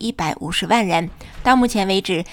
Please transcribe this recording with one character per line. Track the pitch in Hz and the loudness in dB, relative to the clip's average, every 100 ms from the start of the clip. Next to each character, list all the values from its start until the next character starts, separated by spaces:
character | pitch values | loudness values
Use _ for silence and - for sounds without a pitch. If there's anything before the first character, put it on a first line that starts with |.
一 | 226 | -8
百 | 226 160 - | -4 -4 -4
五 | 156 | -4
十 | - 175 | -4 2
万 | 233 | 2
人。 | 190 165 170 - - - | 2 0 -2 -10 -18 -4
到 | 247 | 4
目 | 254 | 4
前 | 240 220 190 | 4 2 2
为 | 190 | 0
止， | 190 170 - | 0 -4 -4